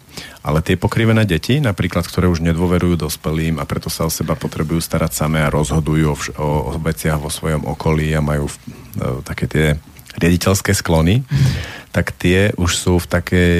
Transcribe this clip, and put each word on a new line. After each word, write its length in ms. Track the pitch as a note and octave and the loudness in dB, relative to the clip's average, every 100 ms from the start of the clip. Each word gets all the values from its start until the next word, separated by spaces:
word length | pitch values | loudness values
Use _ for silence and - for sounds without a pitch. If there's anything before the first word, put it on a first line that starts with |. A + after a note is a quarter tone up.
| - - - - | -20 -16 -16 -10
Ale 240 | C#2 D#2 | -2 0
tie 160 | E2 F2+ | 0 0
pokrivené 480 | G#2 - A2+ A2 G#2+ | 0 2 4 4 4
deti, 320 | D#2+ - C#3 | 0 0 0
napríklad, 480 | C3 G2 F2+ F2 E2+ | 0 0 -2 -2 -2
ktoré 240 | - F2+ | 0 2
už 80 | E2 | 2
nedôverujú 540 | E2 E2 F2 F2+ F2+ F2 | 0 2 2 2 2 0
dospelým 640 | D#2 - D#2+ D#2 D#2+ D#2 | -2 -6 -4 -2 0 -2
a 80 | C#2+ | -4
preto 240 | - - | -6 -6
sa 160 | - E2 | -4 -2
o 40 | |
seba 280 | - D#2 E2 | -2 -4 -4
potrebujú 400 | D#2 - D2+ E2 | -4 -4 -2 -2
starať 400 | - E2 D#2+ - | -2 -2 -2 -2
samé 240 | D#2 D#2 | 0 0
a 80 | D2 | 0
rozhodujú 540 | D2+ D2+ D#2 D#2 D#2 D#2 | 0 0 0 2 2 2
o 80 | C#2+ | 0
vš-, 180 | - | -6
o, 140 | B1 D2+ D2 C2 | -6 -2 -2 -2
o 80 | D#2+ | -4
veciach 400 | D#2 D#2+ E2 D2+ | -4 -4 -2 -2
vo 80 | D2+ | -4
svojom 400 | - E2 D2+ - | -4 -2 -2 -4
okolí 400 | - E2 D#2 D#2 D2+ | -2 0 0 2 0
a 80 | |
majú 240 | D2 D2 C#2+ | 0 0 -2
v-, 80 | - | -8
e, 640 | - - - - C2 B1+ | -16 -18 -12 -6 -4 -4
také 260 | - - - | -8 -6 -2
tie 140 | D2 D#2 D2+ - - - - | 0 2 0 -6 -20 -16 -2
riaditeľské 560 | E2 F2 - G2 - | 2 4 2 2 2
sklony, 560 | G2 - E2 D#2+ A#2+ C3+ C3+ - - - - - | 0 2 4 4 2 2 2 2 2 -4 -12 -6
tak 240 | F#3+ - - | -4 -2 0
tie 400 | F2 F#2 G#2 - | 2 4 2 2
už 160 | F2 | -2
sú 320 | - F#2 F2+ | 0 2 2
v 40 | - | 2
takej, 460 | F2+ - F2+ F2 | -2 2 2 4